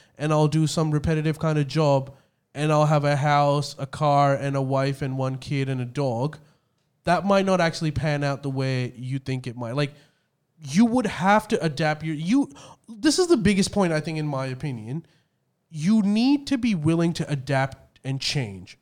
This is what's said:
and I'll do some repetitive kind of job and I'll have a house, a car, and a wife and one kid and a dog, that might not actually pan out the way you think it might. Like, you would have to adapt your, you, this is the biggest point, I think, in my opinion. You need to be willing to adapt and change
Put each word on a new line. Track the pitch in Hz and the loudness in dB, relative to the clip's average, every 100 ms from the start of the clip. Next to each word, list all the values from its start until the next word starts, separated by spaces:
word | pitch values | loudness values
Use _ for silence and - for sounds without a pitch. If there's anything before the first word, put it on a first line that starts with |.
| _ - | _ -6
and | 151 | 0
I'll | 151 151 | 2 4
do | 156 156 | 4 2
some | - 160 | 0 0
repetitive | 151 147 160 156 151 | 0 0 0 0 -2
kind | 160 151 | 0 0
of | 139 | 0
job | 156 151 139 131 - _ _ _ | 2 2 2 0 -10 _ _ _
and | - 151 | -4 0
I'll | 151 151 | 2 4
have | 156 | 2
a | 143 | 2
house, | 143 147 143 143 143 143 - | 0 2 4 4 2 -2 -8
a | 135 | -10
car, | - 151 143 143 | -2 2 4 4
and | 139 139 139 | 2 -2 -2
a | |
wife | 135 135 139 139 | -2 0 -2 -2
and | 139 131 | -6 -4
one | 131 131 | -4 -4
kid | - 143 135 | -4 -4 -2
and | 131 | -4
a | |
dog, | 120 120 139 117 143 - - _ _ _ _ _ | -4 -4 -4 -2 -4 -6 -18 _ _ _ _ _
that | - 170 185 | 0 0 2
might | 196 | 2
not | 190 185 | 4 2
actually | 165 160 160 | 0 0 -4
pan | 151 160 147 | -2 -2 0
out | 143 139 | -2 -4
the | 143 | -6
way | 135 131 131 123 120 | -4 -2 -2 -4 -6
you | 127 135 | -8 -6
think | 131 131 123 | -4 -6 -6
it | |
might. | 117 117 131 | -10 -6 -4
Like, | 143 - _ _ _ _ _ _ | -4 -6 _ _ _ _ _ _
you | 147 156 233 | -2 4 4
would | 247 214 | 4 -2
have | - 185 208 214 | 0 2 4 2
to | 214 | 0
adapt | 165 139 156 156 | 0 0 -2 -2
your, | 160 | -4
you, | 151 165 262 277 - - - - | -4 2 2 2 -6 -20 -20 -20
this | 220 277 294 | -2 2 2
is | 359 | 4
the | 320 | 4
biggest | 185 196 196 | 4 2 2
point, | 208 180 | 0 0
I | 156 | 0
think, | 151 156 | -2 -4
in | 151 | -4
my | 139 131 | -4 -6
opinion. | 131 147 120 107 147 - _ _ _ _ _ _ | -6 -8 -8 -8 -10 -10 _ _ _ _ _ _
You | 156 160 220 | -4 2 4
need | 202 214 247 285 277 | 4 2 4 2 0
to | 269 | -2
be | 233 | 0
willing | 185 151 165 170 | 0 2 2 2
to | 165 160 | -2 -4
adapt | 143 127 139 135 - - _ | -4 -2 0 -2 -6 -20 _
and | 135 135 | -8 -6
change | - 147 113 95 92 - | -4 -2 -4 -8 -16 -20